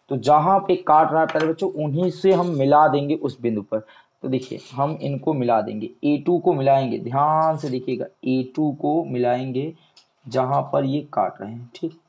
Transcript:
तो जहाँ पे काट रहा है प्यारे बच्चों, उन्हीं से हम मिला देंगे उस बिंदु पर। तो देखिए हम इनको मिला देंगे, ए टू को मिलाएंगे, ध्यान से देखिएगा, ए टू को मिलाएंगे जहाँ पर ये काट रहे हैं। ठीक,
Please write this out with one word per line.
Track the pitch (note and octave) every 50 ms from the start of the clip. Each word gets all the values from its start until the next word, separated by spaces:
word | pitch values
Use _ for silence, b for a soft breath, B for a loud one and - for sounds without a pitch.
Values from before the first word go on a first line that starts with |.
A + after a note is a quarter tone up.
| _ -
तो | C#3 B2
जहाँ | G#2+ C#3+ D3 D3+ D#3 F#3 G3 F#3+
पे | F#3 - F3 F3
काट | - - D3+ D#3 D#3+ D#3
रहा | D3 D#3+
है | D#3+
प्यारे | D#3 - D#3 D#3+
बच्चों, | D#3+ D#3+ - G3 - -
उन्हीं | D3 D3+ D3 C3+ E3 F#3 F3+
से | E3 - - F#3+
हम | F#3 E3+ F3 F3 D#3+
मिला | C#3 C3+ C#3 D3 D3 D#3 D3
देंगे | C3+ C#3+ C#3+ C#3+ D#3
उस | D#3+ D3 B2+ A#2 -
बिंदु | A#2+ A#2+ A2 G#2 G2
पर। | - A2 G#2+ - b b b b b b _
तो | - C3
देखिए | C3+ B2+ - - - - - -
हम | B2 C3 C#3 D3+ D#3 D3+
इनको | C#3 C#3 C#3 C3 - D#3+ D3+
मिला | C3+ B2 A#2+ A2+ A2
देंगे, | G#2+ A2 G#2+ G#2+ A2 - - - -
ए | D3 D3 C#3
टू | C#3 F3 F3+ E3+
को | - F3+ D#3+
मिलाएंगे, | C#3 C3+ C#3 C3+ C3+ C3 A#2+ A2+ -
ध्यान | - A#2+ B2+ C#3 D3 D#3 D#3 D#3 D#3+ D#3+ D#3
से | D3 D#3 C#3
देखिएगा, | B2 B2+ B2+ C3+ B2+ A#2+ B2+ - _ _ -
ए | C3 C3 C3 B2+ B2+ -
टू | D3+ D#3 D3
को | B2+ - - D3 D3+ E3 D#3+
मिलाएंगे | C#3 B2+ A#2+ B2 A#2+ B2 B2+ C3 C3 B2 C3 D3 D#3+ D#3+ b b b b b b b _ _ -
जहाँ | A#2+ A#2 C3 B2+ B2+ C#3 C#3+ C#3
पर | - - C#3+ C#3
ये | C3+ C#3 D3 D3 -
काट | - A2 F#2+ F2+ - -
रहे | G2+ G#2+
हैं। | A2+ A#2 A#2+ A#2+ -
ठीक, | - E3+ E3 E3 _ _